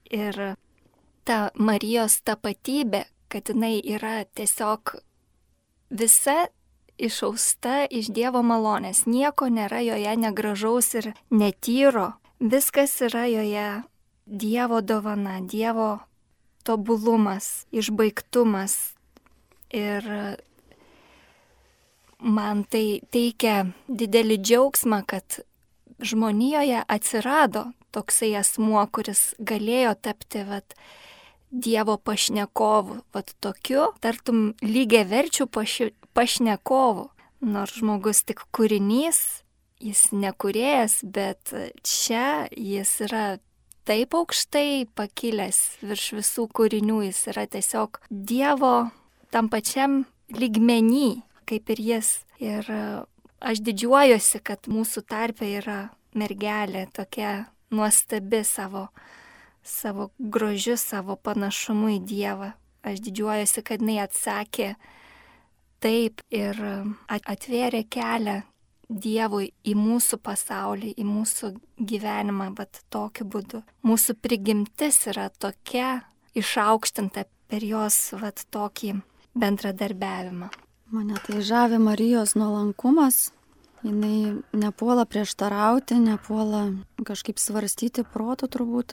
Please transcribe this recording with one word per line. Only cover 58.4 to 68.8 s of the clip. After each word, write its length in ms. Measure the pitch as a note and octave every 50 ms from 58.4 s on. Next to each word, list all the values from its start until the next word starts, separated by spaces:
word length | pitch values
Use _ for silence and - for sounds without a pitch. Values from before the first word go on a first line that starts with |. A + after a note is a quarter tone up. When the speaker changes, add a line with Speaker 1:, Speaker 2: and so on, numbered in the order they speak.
| G#3
Speaker 1:
savo, 440 | - - - G3 F#3 G3 G3 G3 - _ - - - - - - - - - - _ _ _
savo 520 | - - - - - A3 G3 G3+ G#3 G3+ _
grožiu, 640 | - C4 G#3+ G#3 A3 G#3+ G#3+ G#3 G3 G3 A#3 A#3+
savo 400 | A#3 - - A3 G3+ F#3 G3 G3
panašumu 800 | - - - G#3 G#3 G3+ G3 G3+ - - - A3 G#3 G#3+ A3 G#3
į 40 | G3
Dievą. 520 | F3+ G3 G#3+ G3+ G3+ G3+ G3+ F#3+ G3 G3 A3 _ _ _ _ _
Aš 240 | - - G3+ F#3+
didžiuojuosi, 600 | A3 A3+ F#3 G#3+ G#3 G#3+ G#3+ G#3+ G#3 G3+ - A3+
kad 200 | G#3 - A3+ G3+
jinai 180 | A#3 G#3+ A3 G#3
atsakė 720 | G3+ G3 - - - A3 G3+ G#3 G#3 - - - G#3 G3 G#3 - - - - - - - - - - - _ _ _ _ _ _ _ _ _ -
taip 400 | - A3 A3+ A#3 A#3 A3 A3 - -
ir 300 | - - G#3+ G3+ G3+ G3+ A3 G#3 G3+ G3 G3 G3 G#3 G#3 -
at-, 240 | - - G#3+ G#3 -
atvėrė 580 | - G3+ - - - A#3+ A#3+ B3 A#3+ B3 A3+ A3
kelią 560 | - - B3+ A#3 A3+ A#3 A#3 A3 G#3 G3+ G3 - _ _ _ _ _ _ _